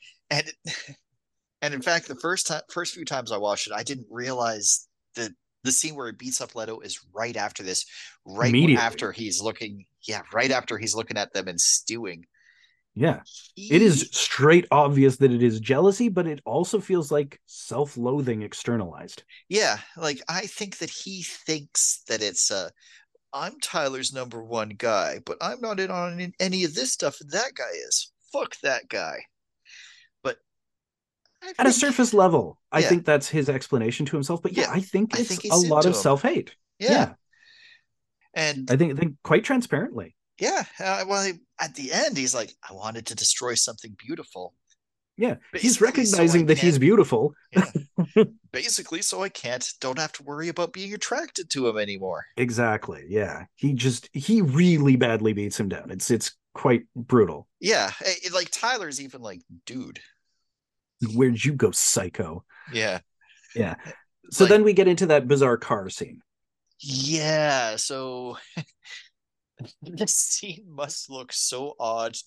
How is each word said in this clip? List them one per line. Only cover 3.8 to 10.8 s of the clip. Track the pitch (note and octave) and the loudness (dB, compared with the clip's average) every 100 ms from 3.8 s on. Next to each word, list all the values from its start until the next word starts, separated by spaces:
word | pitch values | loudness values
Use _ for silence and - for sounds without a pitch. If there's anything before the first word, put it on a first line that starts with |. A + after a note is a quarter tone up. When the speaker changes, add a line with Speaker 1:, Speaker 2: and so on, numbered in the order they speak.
Speaker 1:
didn't | A#2 C3+ G#2+ | -8 -10 -12
realize | A2+ B2+ B2 A#2 G#2+ G#2 - - _ _ - | -10 -6 -4 -4 -2 0 -2 -4 _ _ -10
that | A2 - _ _ | -10 -10 _ _
the | B2+ | -4
scene | B2+ D#3 D3 | -2 -2 -6
where | A#2 | -12
he | |
beats | G#2+ B2 B2+ | -10 -8 -8
up | B2 A#2 | -8 -10
Leto | A2 A2+ | -10 -12
is | G2+ - _ | -14 -16 _
right | G2 A#2+ A2 | -8 -8 -6
after | G#2 - | -8 -8
this, | F#2+ F#2 - - - _ - | -8 -6 -8 -14 -20 _ -12
right | G2 A#2+ | -2 2
w-, | |
Speaker 2:
Immediately. | A#2+ D#3+ A#2+ A#2 | 4 6 4 2
Speaker 1:
after | - G#2+ | -2 -8
he's | A2 G#2+ F2 | -8 -6 -6
looking, | G#2+ - G#2+ G2+ - _ - | -6 -8 -12 -14 -20 _ -10
yeah, | G#2 - | -10 -6
right | A2 C3+ | -2 0
after | B2+ - | 0 -2
he's | G#2+ | -6